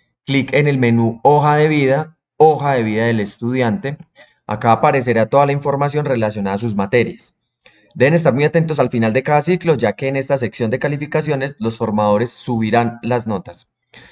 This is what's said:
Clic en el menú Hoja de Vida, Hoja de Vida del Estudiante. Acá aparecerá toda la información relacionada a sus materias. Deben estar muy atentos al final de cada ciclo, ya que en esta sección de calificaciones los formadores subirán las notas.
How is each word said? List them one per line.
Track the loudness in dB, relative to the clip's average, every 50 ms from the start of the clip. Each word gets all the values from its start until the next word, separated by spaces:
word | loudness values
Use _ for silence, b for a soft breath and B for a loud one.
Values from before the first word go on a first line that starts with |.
| B B B _ _
Clic | -2 -2 -2 -2 0 0
en | 0 2
el | 2 2
menú | 2 2 2 2 2 2 0 -2 0 2
Hoja | 4 4 4 4 2 2
de | 2 2
Vida, | 2 2 2 2 2 2 0 -2 -6 _ _ _ _ _
Hoja | _ 4 4 4 2 0 0 0
de | 0 0
Vida | 0 0 0 0
del | 0 0 -2
Estudiante. | -2 -4 -8 -8 -6 -4 -2 0 0 0 -2 -2 -6 -8 -10 -10 -16 _ b b b b b b b
Acá | -8 -8 -2 2 2 2
aparecerá | 4 2 2 2 0 0 0 0 0 0
toda | 2 4 2 4
la | 2
información | 0 -2 -2 -4 -2 -2 -2 -2 -2 -4 -2
relacionada | -2 -2 0 -2 -2 -4 -4 -4 -4 -4
a | -4
sus | -4 -4 -2
materias. | -4 -2 0 0 0 0 0 -4 -12 -20 -20 _ _ _ _ _ _ b b b b b b b
Deben | 2 4 4 4
estar | 4 2 2 2
muy | 2 0
atentos | 2 2 0 0 0 0 -2
al | -2 0
final | 0 0 0 2 0
de | 0 0
cada | 2 0 0
ciclo, | 2 0 -2 0 0 -2 0
ya | 2 0 -2 -2
que | -2 -4 -4
en | -2
esta | -4 -2 -2 -2
sección | -2 -2 -6 -4 -4 -2 -2
de | -2
calificaciones | -2 -2 -4 -4 -6 -8 -4 -4 -4 -2 -2 -4 -4 -4 -6 -8
los | -6 -6 -6 -4 -4
formadores | -4 -2 0 0 2 2 2 2 0 -4
subirán | -6 -12 -8 -4 -2 -2 0 2 2 2 0 0 -4 -8
las | -4 -4 -4 -2 -2
notas. | -4 -6 -8 -8 -12 -20 -20 -20 _ _ _ _ _ B B B B